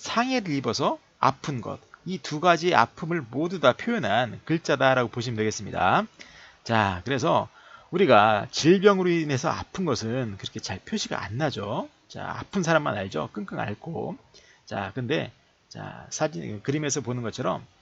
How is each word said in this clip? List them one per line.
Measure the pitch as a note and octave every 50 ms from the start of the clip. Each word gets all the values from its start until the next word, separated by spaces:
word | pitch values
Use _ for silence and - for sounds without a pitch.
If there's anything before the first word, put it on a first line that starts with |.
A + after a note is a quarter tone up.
상해를 | - - - A3+ A#3+ C4 C4 B3 G3+ F3 C#3+
입어서 | C#3 C3+ B2 G#2+ - D3 G3 - D#4 _ _ _ _
아픈 | - C3 C3+ - - D#3+ C#3 A#2
것, | - - - - - _ - - _
이 | E3+ F#3 D#3
두 | - - C#3+ D3+
가지 | D#3+ F3+ E3+ D#3 E3 F3+ D#3
아픔을 | G#2+ A#2 - - - - D#3 F3 E3+ B2+ G#2+
모두 | A#2 C3+ D#3+ F3 G3 E3+
다 | C#3 B2+ A#2+
표현한 | - - A#3 A#3+ A3 C3 G2 G2+ A#2 B2+ A2 A2 G#2 -
글자다라고 | - D#3+ E3 - - D3+ B2+ C3+ C3 C3 B2+ A#2+ A2
보시면 | - B2+ A2+ B2+ A#2
되겠습니다. | G#2+ A2 G#2+ G2+ - G#2+ F2+ F2 E2+ F2 F#2+ A#2 F3+ A3 - _ - - - - - - - - _ -
자, | - A#2 A2 G#2 G2 F2+ F2+ F2+
그래서 | A#2 C#3 B2 C3+ E3+ D#3+ A2+ G#2 - - - - - - - - _
우리가 | D#3+ F3+ G3+ C#3+ B2 G#2 G#2 A2 G#2+ G2+ - -
질병으로 | - - - D#3 F#3+ G3+ F3+ G#3 G3+ F#3+ F#3 F3+
인해서 | E3+ E3+ D#3 D3 C#3 B2+ - D3+
아픈 | A#2 - - - - - F#3+
것은 | D#3 A#2+ - A2 A2 A#2 C3 B2+ A2 G2 F#2
그렇게 | - - - A2
잘 | - - F#2+ F#2+
표시가 | - - G#3+ G#3 - - - -
안 | F#2 F#2 G#2+
나죠. | B2+ D#3+ C#3+ - A#2 G2+ G2+ A#2+ E3+ C#4+ D4 _ _ _ _
자, | - - G2+ - - -
아픈 | - - - G3+
사람만 | E3+ D#3+ E3 D#3 D3 D3 G#2+
알죠. | G#2 G2 G2 - D#3 - -
끙끙 | - G#3 G3+ - G3 C3+
앓고. | A2+ G#2+ G#2 - - E3+ D#3+ - - D#3+ A3 C#4 _ _ _ - - - _ _ _
자, | - - G#2 G2 F#2+ -
근데, | C3+ B2 A#2 D3+ E3 - - - _ _ _ _ _ _ _
자, | - A2 G2+ G2 - A#1+ - A#2+
사진, | - - D#3 D3+ D#3 E3+ D3+ A#2+ G#2+ G2+
그림에서 | - C#3 C#3 D#3 D3+ C#3+ - D3
보는 | B2+ A#2 B2 B2
것처럼 | A#2+ G#2+ - - C3 F#3 E3 A#2 A#2+ - _ _